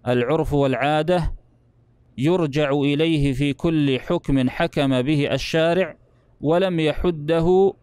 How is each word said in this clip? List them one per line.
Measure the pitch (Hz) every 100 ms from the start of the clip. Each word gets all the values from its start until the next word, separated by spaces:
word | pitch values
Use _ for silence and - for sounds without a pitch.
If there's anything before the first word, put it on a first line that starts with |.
| -
العرف | 123 120 156 151
والعادة | 143 139 120 143 156 156 180 156 - _ _ _ _ _ _ _ -
يرجع | 139 185 156 135 147
إليه | 143 139 147 165 156 143
في | 127 143
كل | 135 175 160 143 127
حكم | - 175 - 139 127
حكم | - 170 - 139 127
به | 127 151 143
الشارع | 135 - 160 160 170 170 - _ _ _ _
ولم | 139 170 190 170
يحده | 156 - 180 160 147 165 165 185 196 -